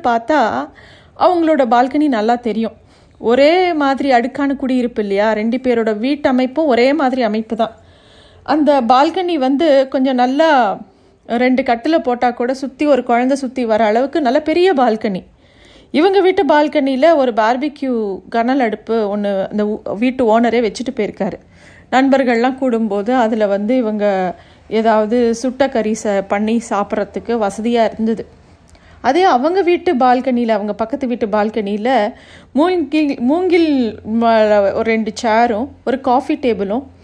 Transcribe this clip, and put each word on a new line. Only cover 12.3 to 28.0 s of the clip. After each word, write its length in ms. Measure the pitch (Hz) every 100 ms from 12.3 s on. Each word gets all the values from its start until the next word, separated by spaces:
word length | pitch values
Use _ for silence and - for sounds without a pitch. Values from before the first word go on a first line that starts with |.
கூட 240 | 247 240
சுத்தி 320 | 262 269 - 294
ஒரு 160 | 262
குழந்தை 340 | 254 240 254 269
சுத்தி 280 | 262 254
வர 200 | 233 214
அளவுக்கு 360 | 220 226 277 339
நல்ல 220 | 262 277
பெரிய 320 | 311 311 370
பால்கனி. 500 | 294 247 220 226 185 - _ _ _ - - _
இவங்க 300 | - 359 392
வீட்டு 260 | 370 370 285
பால்கனியில 680 | 302 294 302 269 262 311 320
ஒரு 160 | 254
பார்பிக்யூ 880 | 220 220 254 294 - 269 233 208 185 -
கனல் 320 | 233 233 277
அடுப்பு 560 | 233 - - 226 208 208
ஒண்ணு 320 | 202 196 190
அந்த 160 | 208
ஊ-, 320 | 208 214 - 196
வீட்டு 440 | 247 254 240 226
ஓனரே 320 | 240 220 214
வச்சுட்டு 200 | 190 247
போயிருக்காரு. 380 | - 196 - 190 - - - - - -
நண்பர்கள்லாம் 640 | 247 269 262 262 233 233 262
கூடும்போது 520 | 262 226 220 202 202
அதுல 360 | 254 220 226 208
வந்து 300 | 196 208 262
இவங்க 580 | 220 214 208 190 185 - - - -
ஏதாவது 640 | 214 226 220 214 247 233
சுட்ட 340 | 233 262 254 269
கறி 280 | 247 214 220
ச-, 220 | 220 196 190
பண்ணி 340 | 202 214 233 220
சாப்பிட்றதுக்கு 760 | 302 302 311 302 - 190 233 202
வசதியா 380 | 196 220 233
இருந்தது. 420 | 220 -